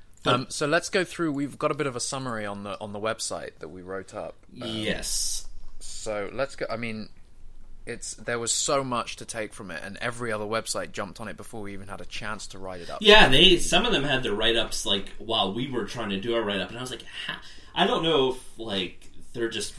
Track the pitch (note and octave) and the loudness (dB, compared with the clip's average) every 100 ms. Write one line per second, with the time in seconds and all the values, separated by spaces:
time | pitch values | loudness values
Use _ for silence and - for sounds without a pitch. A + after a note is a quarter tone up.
0 | - - - B2 B2+ - D3 E3+ - G3+ | -20 -4 0 0 0 -2 2 2 2 0
1 | E3+ - D#3+ C#3 C#3+ - D3+ D3 C#3 A#2+ | 0 0 0 0 -4 -2 -2 0 -2 -2
2 | - C3+ C3 A2 G#2 G2+ G2+ F#2+ G#2 G2+ | -4 -4 -4 -4 -4 -4 -6 -6 -6 -2
3 | A2 A2+ - F2 - - D#2 F2+ F2+ F#2+ | -2 -2 -4 -4 -6 -10 -12 -10 -8 -8
4 | F#2 G#2 E2 - - B2 A#2 A2 G#2 - | -6 -8 -8 -10 -16 -10 -6 -2 0 -2
5 | - - - - - - - - - - | 0 0 2 0 -2 -4 -4 -4 -4 -4
6 | A2 G#2 G2 A2+ C3+ - - A2+ A#2 A2 | -4 -4 -4 -2 -4 -4 -4 -4 -4 -6
7 | - - - - - - - - - A#2 | -10 -14 -18 -14 -12 -12 -12 -12 -10 -10
8 | - - B2 A#2+ A#2 - - C#3+ C3 A#2+ | -10 -8 -4 -2 0 0 2 2 2 -2
9 | - - A#2 A#2 G#2+ - G2 D#2+ G2+ G2 | -2 -6 -8 -6 -6 -8 -10 -8 -8 -6
10 | A#2+ A#2+ A#2+ G#2+ G#2 A2+ - G#2 F2+ - | -4 -4 -2 -2 0 -2 0 -4 -4 -6
11 | G2+ - G#2+ F2 - A2+ G2+ F#2+ G2 F#2+ | -6 -6 -10 -10 -10 -8 -8 -8 -8 -8
12 | F2+ - G#2 G#2+ - F#2+ F#2+ F2+ E2 - | -8 -6 -6 -6 -8 -8 -8 -8 -8 4
13 | G#3 G#3+ C3+ C3+ F#3 D#3+ B2+ - - D#3 | 12 12 12 10 10 8 6 4 4 2
14 | C#3+ B2+ A2+ G#2 A2+ A2+ G#2+ - G#2+ G2+ | 2 0 0 2 2 2 2 -2 0 0
15 | - - G#2 A2 G2 G#2+ C#3+ A#2 G2 A#2+ | -2 -8 -2 0 0 0 -2 -2 -4 -4
16 | G#2 G2 A2+ A#2 G#2 G2 - A#2 B2+ A#2 | -4 -2 0 0 2 0 -2 -6 -8 -8
17 | - - - - - - - - G3 A3 | -10 -8 -6 -6 -8 -14 -4 2 4 4
18 | E3 C#3+ C3 B2 - - A2+ G2 F2 - | 4 4 4 0 -8 -10 -4 -2 -2 -6
19 | - - - A#2+ A2+ A2 F#2+ | -12 -12 -8 -4 -2 -2 -6